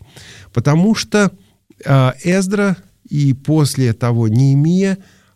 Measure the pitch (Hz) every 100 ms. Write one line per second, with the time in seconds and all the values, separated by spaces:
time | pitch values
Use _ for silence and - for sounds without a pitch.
0 | - - - - - - 143 156 202 220
1 | - 214 190 - _ _ _ - - 135
2 | 127 - 175 190 190 208 202 180 - _
3 | - 147 139 135 - 156 143 - 127 110
4 | 120 117 113 117 135 139 156 185 196 190
5 | - _ _